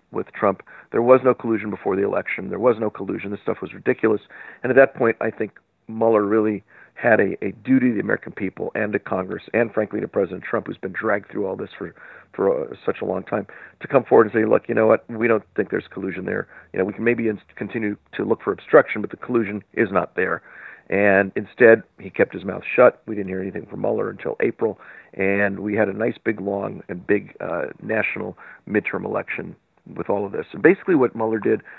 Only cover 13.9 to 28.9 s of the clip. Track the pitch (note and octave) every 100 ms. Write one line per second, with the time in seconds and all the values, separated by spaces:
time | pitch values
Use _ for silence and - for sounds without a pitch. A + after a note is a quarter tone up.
13.9 | C3+ A2+ B2 G#2+ A2 A2 G#2+ - A2+ A2
14.9 | A2+ - A2+ A#2 A2 - - F#2+ F#2+ -
15.9 | G2 F#2+ F#2 F#2 G2 - - - - F#2+
16.9 | G2+ A2+ A#2 A2+ G2+ - - G#2 A#2 G#2
17.9 | G#2 _ - G2+ C#3 - F2 - D#3 -
18.9 | A2 G2+ - - A#2+ G2 G#2 - - G#2
19.9 | F#2 E2+ - F2+ E2+ - - - - -
20.9 | G2 G#2 G2 G2 G#2+ G2+ - A#2 A2 -
21.9 | - F#2+ - G2 F2+ F#2+ F#2+ - - B2
22.9 | - - G#2 F#2+ F#2+ F#2+ - - G2+ G#2
23.9 | A2 G#2 G2+ - - A#2 - A2 F#2+ -
24.9 | - - - F#2+ G2 G2+ F#2+ G#2 G#2 G2+
25.9 | G#2 A#2 - A2+ G#2 G2 G2+ G#2 G#2 -
26.9 | F2+ - G2+ G2+ - F2+ E2+ C2+ - G#2+
27.9 | A2 - G#2+ G2 - - - - G#2 -